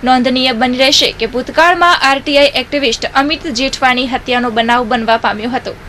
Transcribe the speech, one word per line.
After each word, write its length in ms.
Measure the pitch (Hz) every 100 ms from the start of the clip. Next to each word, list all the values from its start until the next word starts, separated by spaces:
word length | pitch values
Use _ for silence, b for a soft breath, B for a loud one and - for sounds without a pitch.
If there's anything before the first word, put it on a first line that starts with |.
નોંધનીય 480 | 247 254 247 254 254
બની 240 | 226 254 254
રહેશે 360 | 269 277 262
કે 140 | - 226
ભૂતકાળમાં 720 | 233 254 269 339 359 349 349
આર 180 | 269 277
ટી 200 | 302 285
આઈ 140 | 285
એક્ટિવિસ્ટ 520 | - 254 285 269 226 -
અમિત 320 | 269 285 320 339
જેઠવાની 600 | 233 269 - 262 247 254
હત્યાનો 440 | 247 - 247 247
બનાવ 360 | 220 226 240 240
બનવા 300 | 247 226 226
પામ્યો 340 | 220 202 226
હતો. 240 | 254 208 -